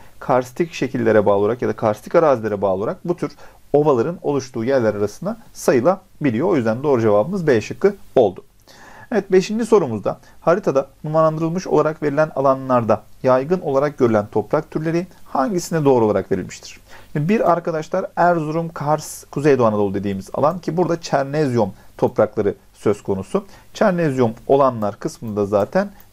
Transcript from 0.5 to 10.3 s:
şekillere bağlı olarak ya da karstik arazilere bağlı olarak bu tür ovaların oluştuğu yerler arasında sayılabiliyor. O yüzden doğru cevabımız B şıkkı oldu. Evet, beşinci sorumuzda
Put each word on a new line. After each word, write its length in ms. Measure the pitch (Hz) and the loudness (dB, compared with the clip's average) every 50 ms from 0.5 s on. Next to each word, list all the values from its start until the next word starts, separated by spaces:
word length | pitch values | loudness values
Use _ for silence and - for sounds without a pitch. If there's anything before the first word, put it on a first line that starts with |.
| - - 175 165 - | -4 -6 -6 -6 -4
şekillere 520 | - 139 123 - 127 113 110 110 107 98 | -6 -6 -4 -2 0 2 2 4 4 4
bağlı 100 | 104 101 | 4 2
olarak 260 | 101 104 104 123 123 | 2 2 0 0 -2
ya 60 | 120 | -2
da 60 | 107 110 | -4 -2
karstik 420 | - 120 107 107 - - - - | -2 -2 -2 -2 -2 -4 -2 0
arazilere 460 | 170 165 151 131 113 107 107 104 95 | 2 4 4 2 0 -2 -4 -4 -2
bağlı 220 | 101 98 92 95 107 | -2 -2 -2 -2 -4
olarak 140 | 143 185 - - | -6 -8 -6 -6
bu 120 | 170 170 | -6 -4
tür 140 | 170 151 143 - - - - - - - - - | -4 -6 -8 -8 -12 -20 -20 -20 -20 -6 0 0
ovaların 440 | 147 147 156 135 - - 160 175 - | 2 4 4 2 2 2 -2 -4 -6
oluştuğu 420 | - 143 143 135 131 - - 120 113 | -4 -4 -2 -4 -4 -6 -8 -6 -2
yerler 320 | 127 139 131 113 107 101 | 0 0 2 2 0 0
arasında 420 | 101 104 101 - - 165 202 233 - - - - | 0 -2 -4 -4 -6 -8 -8 -8 -10 -14 -20 -18
sayılabiliyor. 920 | - - 185 156 120 117 170 190 190 - _ - - 151 139 107 117 160 | -4 0 2 2 4 2 2 0 0 -4 _ -8 -4 -2 -2 0 0 0
O 80 | 208 180 | 0 0
yüzden 280 | 135 110 113 110 127 139 | 0 0 0 -2 -2 0
doğru 180 | 151 135 117 | 0 2 2
cevabımız 460 | 113 107 101 104 107 160 208 196 160 | 4 4 4 4 2 0 -2 -2 0
B 140 | 151 123 110 | 2 2 2
şıkkı 340 | - - 117 - - 202 202 - - - - | 0 -4 -4 0 0 0 0 -4 -10 -2 2
oldu. 280 | 135 113 98 92 - - - _ _ _ - - - - - - - - - | 2 2 2 0 -4 -14 -20 _ _ _ -20 -20 -20 -20 -20 -20 -20 -10 -4
Evet, 200 | 247 202 202 - | -4 -4 0 2
beşinci 340 | 185 190 185 - 208 226 226 | 2 2 2 0 -2 -6 0
sorumuzda 540 | - 226 202 160 123 110 101 87 - - - - - | 2 2 2 2 0 -4 -4 -4 -6 -6 -6 -12 -20